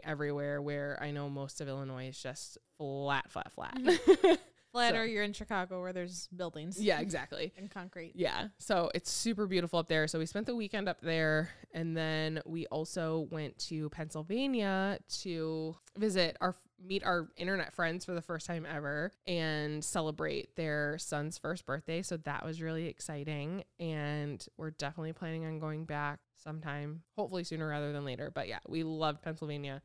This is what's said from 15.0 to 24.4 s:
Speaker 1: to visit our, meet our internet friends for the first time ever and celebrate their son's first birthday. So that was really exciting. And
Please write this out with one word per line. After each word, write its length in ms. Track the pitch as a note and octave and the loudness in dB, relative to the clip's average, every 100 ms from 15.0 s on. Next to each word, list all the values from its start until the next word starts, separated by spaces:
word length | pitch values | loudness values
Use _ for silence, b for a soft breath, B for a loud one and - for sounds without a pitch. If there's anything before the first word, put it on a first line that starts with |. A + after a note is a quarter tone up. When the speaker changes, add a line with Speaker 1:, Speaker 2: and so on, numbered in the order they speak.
| - - | -4 -6
Speaker 1:
to 520 | F#3+ E3 D#3+ D#3+ D#3+ E3 - - | -2 -2 0 0 -2 -6 -12 0
visit 400 | G#3+ F#3 E3+ - | 2 4 4 4
our, 160 | F3+ F3+ - _ | 0 0 -8 _
meet 220 | F#3 G3 | -2 0
our 240 | G3 F3 E3 - | 4 2 2 -4
internet 380 | F3 G3 E3 | 0 0 0
friends 320 | - E3 F3 - | 0 0 0 -2
for 80 | |
the 80 | F3 | -4
first 260 | E3 E3 - | -2 -6 -2
time 180 | E3+ D#3 | -4 -2
ever 460 | D3+ C#3+ D3 F3 - - | -4 -2 -2 -2 -6 -2
and 560 | F3 D#3+ D3+ D3+ D3+ | 0 2 2 0 0
celebrate 720 | D3+ F3+ D#3 D3+ D#3 C#3+ - - | 0 0 0 0 -2 -2 -4 -4
their 420 | D#3+ D3+ D3 D#3 | 0 0 0 -2
son's 400 | - D3 D3+ E3 | -2 -2 -2 -4
first 280 | - F3 - | -4 -4 -4
birthday. 360 | C3+ - E3 | -6 -2 -4
So 140 | F#3 E3+ | -2 -4
that 300 | D#3+ C#3+ - | -2 -4 -4
was 160 | D#3+ | -4
really 240 | D#3+ D#3+ E3 | -2 -2 -2
exciting. 800 | - - D3+ C#3+ D3+ D3 F#3 - _ | -6 -8 -6 -4 -4 -2 -4 -8 _
And 640 | E3+ D#3 D3 D3+ D3 C#3 | -4 -2 0 0 -2 -4